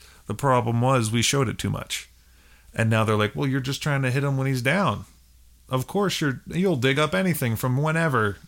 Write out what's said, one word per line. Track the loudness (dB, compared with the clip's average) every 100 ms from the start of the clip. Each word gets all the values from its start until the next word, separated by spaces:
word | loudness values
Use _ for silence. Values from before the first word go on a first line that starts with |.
| -20 -16 -10
The |
problem | -4 2 2 2 2
was | 2 2 2
we | 0
showed | 0 2 0
it | -2
too | -4
much." | -4 -6 -10 -10 -20 -20 -20 -20 -20 -10
And | -2 2
now | 2
they're | 2 2
like, | 0 0
"Well, | -2
you're | -2
just | -2 -4
trying | -2 0
to | 0
hit | 0
him | 0 0
when | 0
he's | 0
down. | 0 2 0 -2 -6 -20 -20 -20 -20 -20 -6
Of | -4 -2
course, | -2 -2 0
you're, | -2 -4 -6
you'll | -2 0 2
dig | 2 2
up | 2
anything | 2 0 0 0 -2
from | 0 0
whenever | 0 0 2 2 0 -2